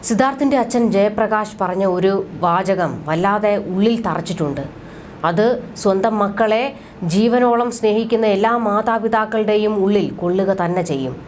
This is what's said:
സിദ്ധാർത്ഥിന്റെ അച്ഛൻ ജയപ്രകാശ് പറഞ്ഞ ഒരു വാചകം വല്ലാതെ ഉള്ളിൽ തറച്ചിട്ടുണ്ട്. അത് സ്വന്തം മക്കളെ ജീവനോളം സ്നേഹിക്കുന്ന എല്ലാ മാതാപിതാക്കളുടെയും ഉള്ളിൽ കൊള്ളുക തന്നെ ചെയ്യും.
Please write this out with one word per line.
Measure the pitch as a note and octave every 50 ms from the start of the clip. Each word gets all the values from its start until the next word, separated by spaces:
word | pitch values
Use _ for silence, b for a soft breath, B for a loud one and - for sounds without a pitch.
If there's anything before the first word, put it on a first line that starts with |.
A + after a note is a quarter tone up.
| - -
സിദ്ധാർത്ഥിന്റെ | A3+ G3 B3+ C4+ C4+ C4 D4 C#4 C4+ B3+
അച്ഛൻ | A#3 A#3 - A#3+ A#3+ A3 F#3
ജയപ്രകാശ് | G3 G3+ G#3 G#3 G#3+ A3 G3+ A3 G#3+ G#3+ G#3 - -
പറഞ്ഞ | G3+ F3+ F#3 F#3+ G3 F#3+ F3+ F3+
ഒരു | F3+ F#3+ G3 G3 - - - C#3 E3
വാചകം | F3 E3+ F3+ F#3+ F#3 G3 F#3+ F3 D3 B2 - - D3+
വല്ലാതെ | D#3 E3 F3+ G3 G3+ G#3 G#3 G#3 G#3 G3+ - - F3+
ഉള്ളിൽ | F#3+ G3+ A3+ A#3 A3+ A3
തറച്ചിട്ടുണ്ട്. | F#3+ D#3+ E3 E3 - F3+ - D#3+ D3 C#3 C3 C#3 C#3+ - B B B B B B B B B - E3
അത് | F3 E3 F3 E3+ E3 - - - - -
സ്വന്തം | - G3+ F#3+ F#3+ G3 A3+ A3 G#3
മക്കളെ | G3+ G3+ G#3 G3+ A3+ G#3+ G#3+ A3+ B3+ C#4 B B B B B B F#3 E3+ D#3
ജീവനോളം | G3 A3+ A#3 A#3 B3 B3 A#3+ A#3+ A#3 A#3+ A#3+ A#3 -
സ്നേഹിക്കുന്ന | - G#3+ G#3 A3 A3+ A3+ A#3 A3 A3+ A3 G3+ F#3+
എല്ലാ | G#3 A3+ A#3 A#3+ A#3 G#3
മാതാപിതാക്കളുടെയും | G3+ G#3 G#3+ A#3+ A3+ A3+ G#3 A#3 A3+ A3 G#3+ G#3+ A3 A3 G#3+ G3 G#3+ G#3 G#3+ G#3 G#3+ G3+ F#3+
ഉള്ളിൽ | G3 G#3 G3+ - - - -
കൊള്ളുക | F3 F3 F3+ F#3+ F#3+ F#3+ F#3+ F#3+ F3
തന്നെ | E3+ F3+ F#3 E3+ F3
ചെയ്യും. | D3 C3+ C3 B2+ C3 - -